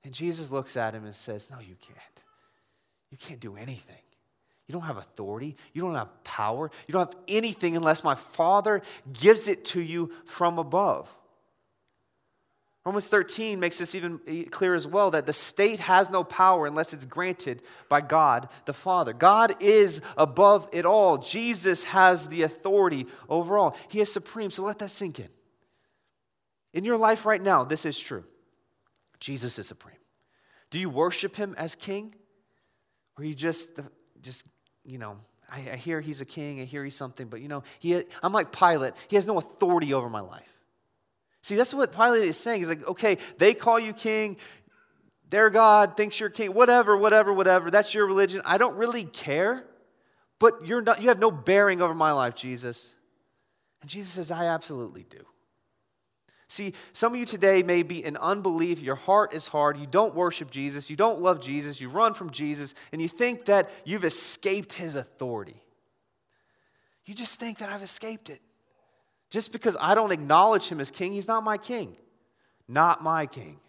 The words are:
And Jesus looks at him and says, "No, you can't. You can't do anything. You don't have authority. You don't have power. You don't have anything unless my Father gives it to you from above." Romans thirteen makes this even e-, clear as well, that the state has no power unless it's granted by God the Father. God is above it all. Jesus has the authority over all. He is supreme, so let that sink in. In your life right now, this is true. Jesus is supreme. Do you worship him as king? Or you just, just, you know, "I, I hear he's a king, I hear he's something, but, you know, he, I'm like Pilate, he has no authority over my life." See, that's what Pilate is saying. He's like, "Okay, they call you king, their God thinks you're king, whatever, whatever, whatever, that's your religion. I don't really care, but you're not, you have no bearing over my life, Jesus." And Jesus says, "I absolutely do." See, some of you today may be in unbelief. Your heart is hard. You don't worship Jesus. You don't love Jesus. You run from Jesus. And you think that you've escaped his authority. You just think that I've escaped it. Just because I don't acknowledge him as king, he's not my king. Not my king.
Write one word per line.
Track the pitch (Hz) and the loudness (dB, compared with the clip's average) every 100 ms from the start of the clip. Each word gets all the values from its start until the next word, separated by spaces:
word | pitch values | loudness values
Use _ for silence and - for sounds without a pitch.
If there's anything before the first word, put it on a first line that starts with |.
And | 139 | -16
Jesus | 127 170 165 151 | -10 -8 -8 -6
looks | 135 131 127 | -8 -6 -6
at | 113 110 | -6 -6
him | 107 | -16
and | 104 | -16
says, | - 107 - | -14 -14 -14
"No, | 131 | -20
you | 101 92 | -20 -20
can't. | _ - - _ _ _ _ _ _ _ _ _ _ | _ -20 -20 _ _ _ _ _ _ _ _ _ _
You | 131 | -20
can't | - 135 | -18 -16
do | 113 101 | -16 -16
anything. | 120 123 - - _ _ _ _ _ _ _ | -16 -16 -20 -20 _ _ _ _ _ _ _
You | |
don't | 165 | -12
have | 160 110 | -10 -12
authority. | 92 - 98 107 143 147 - | -14 -14 -12 -10 -12 -16 -16
You | 151 | -8
don't | 180 | -6
have | 156 107 _ | -6 -8 _
power. | - - 107 120 156 - - | -14 -6 -4 -4 -8 -12 -4
You | |
don't | 175 180 | -2 -2
have | - - | -6 -4
anything | 208 226 202 175 165 | -2 -2 -4 -2 0
unless | 160 - | 2 2
my | 160 135 | 0 -2
Father | - - 165 196 208 208 - - - | -6 -2 2 4 2 -2 -4 -20 -18
gives | 123 165 220 208 | 2 6 6 4
it | 190 - | -2 -4
to | 185 | -6
you | 165 170 165 - - | -6 -6 -6 -10 -20
from | - 175 170 | 0 0 0
above." | 156 175 196 82 - - _ _ _ _ _ _ _ _ _ _ _ _ _ _ _ _ | -2 0 0 -2 -6 -20 _ _ _ _ _ _ _ _ _ _ _ _ _ _ _ _
Romans | 175 202 196 | -6 -6 0
thirteen | 208 175 - 220 196 | 0 2 -4 -4 -4
makes | 175 170 | -4 -4
this | 170 190 | -6 -6
even | 175 165 - | -8 -10 -10
e-, | 165 | -10
clear | 165 - 190 175 | -10 -2 0 0
as | 147 | 0
well, | 190 202 | 0 2
that | 160 139 | 2 -2
the | |
state | 147 - - 202 208 | -4 -4 0 0 0
has | - 185 180 | 4 4 4
no | 185 | 0
power | 175 - 185 185 147 | -4 2 4 4 0
unless | 151 165 | -2 -4
it's | 151 131 | -6 -12
granted | 170 180 180 - 120 - - - | -6 -6 -6 -8 -10 -14 -20 0
by | 147 | 0
God | 143 156 151 120 131 - - | 2 4 4 2 -2 -16 -12
the | |
Father. | 143 190 180 135 | -8 -2 0 0
God | 117 165 208 226 - | 4 6 8 4 4
is | 202 214 202 156 - - | 6 6 6 2 -8 2
above | 151 127 196 202 208 | 2 6 8 8 4
it | 170 170 | -2 2
all. | 214 190 147 | 6 6 2
Jesus | 127 220 233 214 180 170 - | -2 -4 -2 -2 0 -2 0
has | 190 185 180 151 | 6 6 6 -2
the | 160 | -2
authority | 156 160 196 202 185 147 123 - - | -2 -2 0 2 2 0 -8 -14 -6
over | 160 170 208 | -4 0 2
all. | 175 - - | 2 -2 -10
He | 208 | -2
is | 208 | -2
supreme, | 202 - 220 208 | -2 -8 -10 -8
so | 170 | -6
let | 190 214 | -8 -8
that | 202 | -8
sink | - 190 147 | -6 -6 -10
in. | 92 _ _ _ _ _ _ _ _ _ _ _ _ _ _ | -18 _ _ _ _ _ _ _ _ _ _ _ _ _ _
In | - | -8
your | 202 233 | -2 2
life | 220 220 220 | 4 2 0
right | 214 | 0
now, | 190 170 | 2 2
this | 131 156 160 | 2 -4 -4
is | 139 | -8
true. | - 113 - _ _ _ _ _ _ _ _ _ | -10 -14 -14 _ _ _ _ _ _ _ _ _
Jesus | - 139 120 113 | -12 -8 -8 -8
is | 101 | -12
supreme. | - - _ _ _ _ _ _ _ _ | -16 -20 _ _ _ _ _ _ _ _
Do | 160 | -8
you | 185 | -6
worship | 131 170 175 196 196 | 0 -2 -2 -8 -6
him | 202 - | -10 -8
as | 165 | -10
king? | - - 196 214 214 _ _ _ _ _ _ _ _ _ - | -10 -10 -10 -12 _ _ _ _ _ _ _ _ _ _ -14
Or | |
you | 151 | -12
just, | 143 160 160 - - 139 _ _ _ | -6 -4 -4 -8 -14 -20 _ _ _
just, | 131 127 - _ _ _ | -20 -20 -20 _ _ _
you | - 131 | -20 -16
know, | 107 104 110 _ _ | -14 -16 _ _ _
"I, | 139 127 | -16 -14
I | 123 | -12
hear | 160 160 | -6 -6
he's | 151 139 | -6 -12
a | 131 | -12
king, | - 147 139 | -12 -12 -12
I | 131 | -12
hear | 143 | -12
he's | 139 135 | -10 -10
something, | 135 - 120 | -12 -14 -16
but, | 113 | -14
you | 143 | -12
know, | 143 - - | -12 -12 -10
he, | 170 175 175 - | -2 -2 -2 -6
I'm | 175 | -2
like | 208 160 | -2 -2
Pilate, | - 180 160 131 - - | 4 4 4 -2 -6 -2
he | 202 | 0
has | 185 | 0
no | 196 | -4
authority | - - 185 175 151 135 | -4 -2 2 2 2 -2
over | 120 | -2
my | 110 | -10
life." | 92 82 _ _ _ _ _ _ _ _ _ _ | -12 -18 _ _ _ _ _ _ _ _ _ _
See, | - 202 | -4 0
that's | 247 277 | 0 0
what | 262 | -4
Pilate | 165 233 233 196 | 2 2 4 0
is | 151 | -2
saying. | 233 226 | -4 -4
He's | 170 | -4
like, | 160 156 | -6 -8
"Okay, | 185 220 185 - - | -2 0 -2 -6 4
they | 190 | 4
call | 226 233 226 | 4 2 2
you | 220 | 0
king, | 214 226 220 214 180 - - _ _ _ _ _ _ _ | -6 -4 -2 -4 -8 -18 -20 _ _ _ _ _ _ _
their | 202 220 | 4 4
God | 208 220 208 208 208 | 8 8 8 6 2
thinks | 214 - | -4 -4
you're | 214 | -8
king, | - 214 190 | -4 -4 4
whatever, | 247 247 214 202 | 6 6 6 4
whatever, | 208 214 202 | 6 6 4
whatever, | 196 185 185 170 | 2 4 4 4
that's | 190 202 | 2 2
your | 214 202 | 0 0
religion. | 190 196 190 | 2 2 0
I | - 185 | -2 0
don't | 240 180 | 0 0
really | 233 240 170 | -4 -4 -8
care, | - - 147 196 254 - _ _ _ _ _ _ _ | -12 -6 -2 -2 -4 -10 _ _ _ _ _ _ _
but | 226 226 - | 4 4 -4
you're | 240 | -2
not, | 226 220 | 0 2
you | 226 | 4
have | 214 | 4
no | 220 | 2
bearing | 160 120 196 202 180 | 0 2 4 4 2
over | 175 | 0
my | 160 156 | 2 2
life, | 143 123 | 2 0
Jesus." | 117 127 123 123 117 - _ _ _ _ _ _ _ _ _ | -4 -12 -10 -10 -12 -16 _ _ _ _ _ _ _ _ _
And | 147 | -16
Jesus | 190 190 | -12 -10
says, | 185 160 | -8 -6
"I | 170 170 | -4 -2
absolutely | 160 - 143 120 - | -4 -6 -12 -12 -14
do." | - - - _ _ _ _ _ _ _ _ _ _ _ _ - | -20 -20 -20 _ _ _ _ _ _ _ _ _ _ _ _ -8
See, | 202 - - | -8 -12 -14
some | - 233 | -2 -2
of | 247 | -2
you | 233 | -8
today | 214 196 190 | 2 4 4
may | 175 175 | 4 0
be | 160 175 | 0 -6
in | 151 147 | -8 -4
unbelief. | 165 202 190 165 170 165 | -4 -2 -2 -2 -2 -4
Your | 135 131 | -4 -6
heart | - 202 208 | 2 2 2
is | 160 - | -4 -6
hard. | 151 147 143 | 0 0 -2
You | 143 | -2
don't | 175 220 160 | 0 0 0
worship | 175 170 147 | -4 -4 -12
Jesus. | 135 139 143 139 | -10 -10 -10 -12
You | 151 | 0
don't | 220 185 | 0 2
love | 175 170 | 0 0
Jesus. | 127 143 147 131 | -4 -8 -8 -12
You | 127 | -10
run | 156 226 | 0 0
from | - 175 | 0 -12
Jesus. | 127 147 147 143 - - | -8 -8 -6 -10 -14 -14
And | 156 | -8
you | 165 | -8
think | - 240 240 240 | -2 -2 -2 2
that | 202 180 - | 2 2 -6
you've | - 202 175 | -10 -4 -2
escaped | - - - 196 196 180 | 0 0 -2 -2 -4 -6
his | - 175 143 | -12 -10 -10
authority. | 123 _ 127 113 95 107 _ _ _ _ _ _ _ _ _ _ _ _ _ _ | -12 _ -8 -8 -10 -20 _ _ _ _ _ _ _ _ _ _ _ _ _ _
You | - | -20
just | 208 233 - | -12 -10 -8
think | 233 214 | -10 -10
that | 208 | -10
I've | 202 | -10
escaped | 196 - 226 220 - | -6 -6 -6 -14 -16
it. | 139 _ _ _ _ _ _ _ _ _ | -20 _ _ _ _ _ _ _ _ _
Just | 208 220 | -6 -6
because | 226 226 - | -2 -2 0
I | 156 214 | 2 4
don't | 214 | 2
acknowledge | 170 143 156 202 214 - | -2 4 6 6 4 0
him | 160 | -8
as | 139 | -8
king, | - 185 | -8 -8
he's | 202 196 | -6 -4
not | 226 | -4
my | 220 208 | -2 -6
king. | 208 247 143 85 _ _ _ _ _ _ _ | -6 -10 -10 -16 _ _ _ _ _ _ _
Not | 131 165 - | 2 2 2
my | 160 160 147 | -2 -4 -4
king. | 139 151 147 | -10 -20 -20